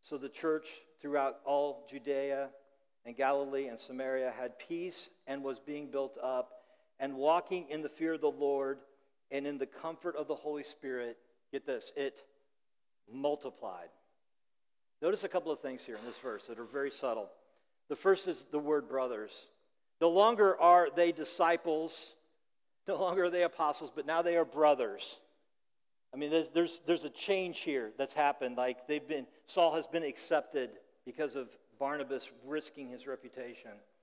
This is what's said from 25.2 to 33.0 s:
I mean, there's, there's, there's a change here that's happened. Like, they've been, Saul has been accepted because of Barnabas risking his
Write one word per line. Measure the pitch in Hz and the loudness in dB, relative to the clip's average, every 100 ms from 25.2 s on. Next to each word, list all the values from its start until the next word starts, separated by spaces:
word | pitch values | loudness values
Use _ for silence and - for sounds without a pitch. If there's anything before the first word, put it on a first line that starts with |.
| _ _ _ _ _ _ _ _ _ | _ _ _ _ _ _ _ _ _
I | 135 | -8
mean, | 147 | 0
there's, | 160 160 | 2 2
there's, | 160 170 - - | 2 0 -2 0
there's | 170 | 0
a | 151 | 0
change | - - 196 180 160 | -10 0 0 0 -4
here | - 139 110 - | -2 -2 -2 -4
that's | 135 | -6
happened. | - 147 139 127 123 | 2 2 2 -4 0
Like, | 127 123 - | -2 -2 -4
they've | 151 151 | -4 -2
been, | 156 127 _ - | -6 -6 _ -6
Saul | - 170 | 4 4
has | 156 - | 4 -2
been | 170 | -4
accepted | 156 127 - 160 - 147 123 - _ _ - | -4 -6 0 0 0 -4 -4 -8 _ _ -16
because | 123 151 | -6 -6
of | 135 120 - _ _ | -4 -10 -14 _ _
Barnabas | 139 147 135 131 - 117 123 | -4 -4 -4 -6 -6 -18 -8
risking | 151 147 - 131 | -6 -6 -14 -14
his | 123 | -12